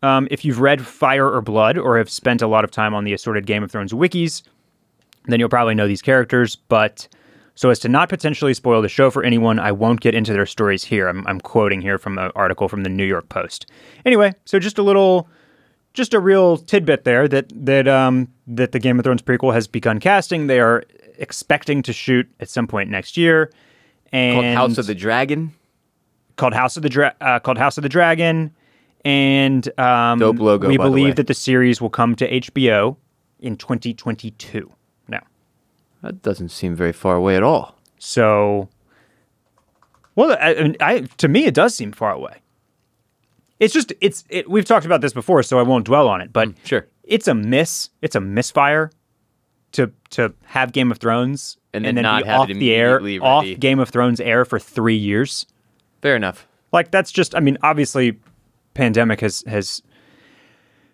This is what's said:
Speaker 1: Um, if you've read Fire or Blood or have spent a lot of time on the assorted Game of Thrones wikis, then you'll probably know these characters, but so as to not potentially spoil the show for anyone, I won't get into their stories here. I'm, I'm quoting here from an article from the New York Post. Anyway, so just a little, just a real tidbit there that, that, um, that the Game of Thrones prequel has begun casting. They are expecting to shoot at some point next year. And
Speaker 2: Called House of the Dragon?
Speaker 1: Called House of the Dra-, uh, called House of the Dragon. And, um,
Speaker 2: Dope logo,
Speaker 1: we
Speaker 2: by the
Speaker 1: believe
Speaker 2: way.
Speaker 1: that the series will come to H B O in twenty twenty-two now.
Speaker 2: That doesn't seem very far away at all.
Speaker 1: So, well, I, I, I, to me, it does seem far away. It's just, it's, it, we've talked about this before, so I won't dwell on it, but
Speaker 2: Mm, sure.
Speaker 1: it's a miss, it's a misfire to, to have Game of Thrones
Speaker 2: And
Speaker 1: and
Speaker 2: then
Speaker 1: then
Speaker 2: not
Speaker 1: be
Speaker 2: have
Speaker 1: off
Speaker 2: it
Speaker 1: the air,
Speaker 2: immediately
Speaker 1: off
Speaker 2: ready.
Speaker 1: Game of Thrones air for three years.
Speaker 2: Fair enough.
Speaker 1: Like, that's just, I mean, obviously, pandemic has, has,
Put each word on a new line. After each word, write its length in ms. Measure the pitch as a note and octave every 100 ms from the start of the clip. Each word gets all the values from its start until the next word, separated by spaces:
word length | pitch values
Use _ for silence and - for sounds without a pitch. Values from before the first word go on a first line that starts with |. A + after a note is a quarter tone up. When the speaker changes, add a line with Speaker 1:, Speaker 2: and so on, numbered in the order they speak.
Speaker 1:
Um, 260 | C#3 C3 C3
if 140 | C3+ D3+
you've 140 | A#2+
read 240 | C#3 C#3+ B2
Fire 440 | - C#3 C3+ C3+
or 120 | B2+
Blood 360 | A2+ G#2+ A2 E3
or 200 | C3 A#2
have 120 | A2
spent 320 | - - A#2+
a 60 | A2+
lot 160 | A2
of 80 | G#2+
time 220 | - G#2+
on 100 | G#2+
the 100 | G#2
assorted 320 | G2 - G#2+ G2
Game 180 | G#2+
of 80 | G2+
Thrones 200 | A2+ G2
wikis, 520 | A2+ F3 F3 E3+ - _ _ _ _ _ _ _ _ -
then 140 | A#2+
you'll 100 | A#2
probably 260 | B2 A#2 G#2+
know 120 | G#2
these 140 | G2
characters, 540 | - C3 A#2+ B2+ A#2 -
but 520 | _ A2+ G#2+ - - _ _ _ _ _
so 140 | B2+
as 100 | A#2
to 100 | A#2+
not 180 | C3 E3+
potentially 460 | F#3 D#3 - C#3+
spoil 280 | B2+ B2+ A#2
the 60 | G#2
show 220 | - C3+
for 120 | C3
anyone, 360 | A#2+ A#2 A2+ A2
I 140 | G#2
won't 260 | G2 A2 A#2
get 160 | - A2+
into 160 | G#2+
their 140 | G2+ G2
stories 380 | - G#2+ G2 -
here. 240 | G#2+ F#2
I'm, 180 | F2+ F#2
I'm 140 | F#2+
quoting 400 | - A#2 G#2 G2
here 160 | F2+ G2
from 200 | - F#2+
an 140 | F#2
article 360 | F2+ F#2+ F#2 G2
from 140 | G#2
the 60 | F#2+
New 140 | F#2+
York 240 | G2 F#2 -
Post. 380 | - F2 - - _ - - -
Anyway, 260 | A#3 G3+ F#3+ -
so 120 | G3
just 180 | F#3+ G#3
a 40 |
little, 440 | G3+ G3 G3 F3+ E3+ _ _ _ _ _ _
just 200 | - B3
a 60 | A3+
real 340 | F#3 G3 F3+ E3+
tidbit 460 | - G#3 D#3+ F#3
there 240 | - A#2+ D3
that, 240 | C#3 C3
that, 340 | - C3 C3+ C3
um, 400 | C3+ C3 B2+ B2+ _ -
that 240 | A#2 B2
the 80 | B2+
Game 180 | A#2+ B2
of 40 |
Thrones 180 | B2 B2
prequel 320 | - B2 C3
has 140 | A#2 G#2+
begun 320 | A2+ A#2 G#2+
casting. 480 | F3 G3 - E3+ D3
They 140 | B2+
are 220 | A2+ A#2 - _ _ -
expecting 640 | - - - D3 - C#3+
to 80 | B2+
shoot 380 | A2+ - B2+ B2 _
at 80 | A2+
some 200 | - A2+
point 220 | G#2+ G2+
next 280 | G2+ - -
year. 340 | E3 D#3+ D#3 _ _ _ _ _ _
And 220 | C3 B2 B2
Speaker 2:
Called 340 | B2 A#2+ B2
House 80 | A#2
of 100 | G#2+
the 80 | G#2
Dragon? 580 | G2+ A2+ C3+ D3 D#3+ D3+ _ _ _ _ _ _ _ -
Speaker 1:
Called 160 | C3
House 240 | A#2+ B2+ E3+
of 60 |
the 60 | D3+
Dra-, 240 | C3 C#3+ -
uh, 200 | C#3 B2
called 180 | - B2
House 200 | C#3 -
of 40 |
the 80 | D3
Dragon. 680 | D3 E3+ E3 E3 D#3+ D#3 _ _ _ _ _ D3
And, 640 | C#3 C#3 C#3 C3+ C3+ B2 -
um, 400 | B2+ B2 A#2+ A#2+
Speaker 2:
Dope 200 | A2+ A#2
logo, 280 | G#2+ G#2 G2
Speaker 1:
we 100 | C3+
Speaker 2:
by 60 | C#3
the 40 |
Speaker 1:
believe 160 | C3+ C#3
Speaker 2:
way. 40 |
Speaker 1:
that 140 | C3+ C#3+
the 60 |
series 460 | C3+ - B2+ B2 A#2
will 80 | A#2
come 260 | - A#2+ A2+
to 180 | B2+
H 200 | C3 B2
B 160 | - B2+
O 260 | G#2+ G#2+ D3+ _ _ _ _
in 160 | B2+ G#2
twenty 380 | - A#2+ A#2+
twenty-two 760 | A#2 - A2 A2+ A2 - A2 - _ _ _ _
now. 140 | - _ _ _ _ _ _ _ _
Speaker 2:
That 200 | - F#3
doesn't 280 | - F#2+ F2
seem 260 | - F#2 E2+
very 160 | E2+
far 240 | E2 G2 F2
away 220 | F#2 F#2+
at 60 |
all. 340 | A2 D3+ - _ _ _
Speaker 1:
So, 720 | - - A2 G#2+ G#2 G2+ G2 _ _ _ _ _ _ _ _ _ _ _ _ _ _ -
well, 220 | D4 A#3+
I, 360 | D#3 D3+ D3+ D#3
I, 120 | D3+ A#3+
I, 40 | C3+ _
to 100 | D#3
me, 180 | E3+ D4
it 80 |
does 220 | C3+ A#3+ -
seem 160 | G#2
far 180 | G#2 A2
away. 300 | D2+ C2 - _ _ _ _ _ _ _ _ _ _ _ _
It's 140 | G#3+
just, 200 | D#4 B3+ -
it's, 220 | G3 - -
it, 200 | F3+ -
we've 160 | G3 F#3+
talked 200 | G3+ D#3+
about 160 | E3+
this 120 | C#3+
before, 300 | A#2+ A#2+ E3+
so 160 | B2 B2+
I 40 |
won't 220 | B2 C3 G#2
dwell 220 | C#3 C3+
on 140 | F#2+
it, 100 | F2+
but 160 | - A2
Speaker 2:
Mm, 60 | F2+ -
sure. 220 | B2+ - _
Speaker 1:
it's 240 | - A3 G#3+
a 60 |
miss, 560 | B2 G#2+ B2+ E3 - - _
it's 140 | - A2
a 60 |
misfire 720 | G2 G2+ B2 - C#3 D3+ D#3 _ _ _ _ _ _ _ _
to, 180 | - B2 - _
to 220 | - A2+ - _
have 260 | C3 C3
Game 200 | C3+ B2+
of 60 | A2+
Thrones 600 | A#2 A#2 B2 C#3 - - _
Speaker 2:
And 120 | A2 G#2+
Speaker 1:
and 120 | A#2+
Speaker 2:
then 60 |
Speaker 1:
then 0 |
Speaker 2:
not 200 | A2+ G#2+
Speaker 1:
be 60 | G2+
Speaker 2:
have 120 | A2
Speaker 1:
off 80 | C3+
Speaker 2:
it 40 | G3
Speaker 1:
the 180 | B2+
air, 240 | A2+ A#2+ C3
Speaker 2:
immediately 280 | G2+ G2 C3
Speaker 1:
off 180 | C#3
Speaker 2:
ready. 120 | G2 F2+
Speaker 1:
Game 240 | C3+ C3+
of 100 | B2+
Thrones 300 | A#2+ B2 A#2
air 240 | A#2+ A#2 B2
for 140 | A2
three 360 | - - A2+ A2
years. 500 | G2+ G2+ C#3 - - _ _ _ _ _
Speaker 2:
Fair 140 | C#3+ B2+
enough. 320 | G2 F2+ _ _ _
Speaker 1:
Like, 200 | E3+ E3+
that's 200 | F#3+ F#3
just, 240 | - F3 -
I 40 |
mean, 160 | C#3+ C#3
obviously, 580 | D3+ D#3 C#3+ C3+ B2 G#2+ _ _ _ _ _
pandemic 460 | - B2 A2 A#2 G#2+
has, 240 | G#2+ - -
has, 340 | G#2+ F#2+ - _ _ _ _ _ _ _ _ _ _ _